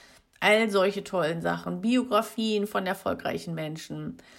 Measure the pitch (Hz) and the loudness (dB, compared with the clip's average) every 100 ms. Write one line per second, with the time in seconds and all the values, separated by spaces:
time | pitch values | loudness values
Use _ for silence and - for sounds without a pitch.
0 | - - _ - 185 214 226 196 190 202 | -20 -20 _ 0 4 6 6 4 2 0
1 | - 185 156 165 170 170 180 180 214 247 | -4 -2 0 0 -2 -2 -4 -4 2 2
2 | 254 208 220 - 220 208 202 202 185 196 | 4 2 0 -2 0 0 0 -2 -2 -2
3 | 196 180 - 165 170 160 156 156 - 151 | -2 -2 -2 -4 -6 -6 -6 -8 -10 -8
4 | 151 - - | -8 -12 -18